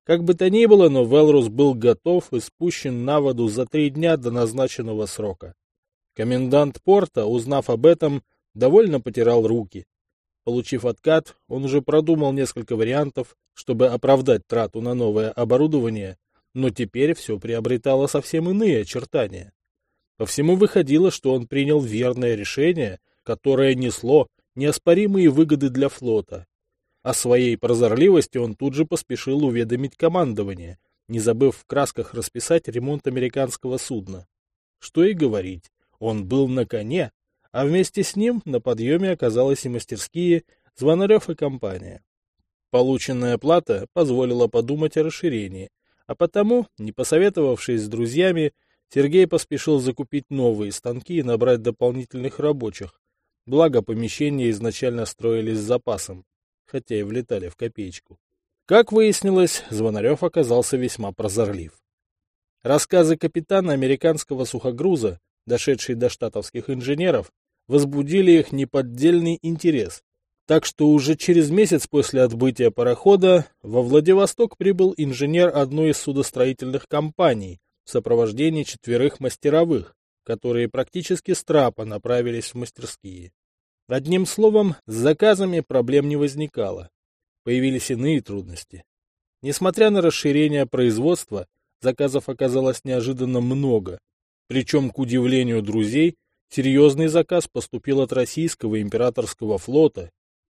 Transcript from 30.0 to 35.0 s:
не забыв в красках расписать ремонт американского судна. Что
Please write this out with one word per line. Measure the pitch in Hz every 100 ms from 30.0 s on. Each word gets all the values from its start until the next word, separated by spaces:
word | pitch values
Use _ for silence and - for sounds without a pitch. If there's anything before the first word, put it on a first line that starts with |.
| 165 180 151 107 98 92 85 90 _ _ -
не | 113
забыв | 110 113 135 -
в | -
красках | 139 143 - -
расписать | 120 107 120 - 165 -
ремонт | 117 131 147 -
американского | 127 127 139 131 - 127 127
судна. | - 120 95 95 - _ _ _ _ _
Что | - 156